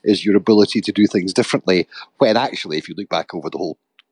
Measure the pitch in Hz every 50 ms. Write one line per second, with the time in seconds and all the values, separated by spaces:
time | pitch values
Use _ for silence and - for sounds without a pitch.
0 | - 107 101 - - 104 98 101 - - 107 104 101 - - 110 - 107 - 101
1 | 104 98 - 101 87 95 - - - - - - - - 90 87 80 - - -
2 | - - _ - 139 113 107 117 135 - - - - 90 76 78 - - 82 87
3 | 101 - 87 82 80 - - 85 71 78 - 76 92 82 76 _ _ _ _ _
4 | _ _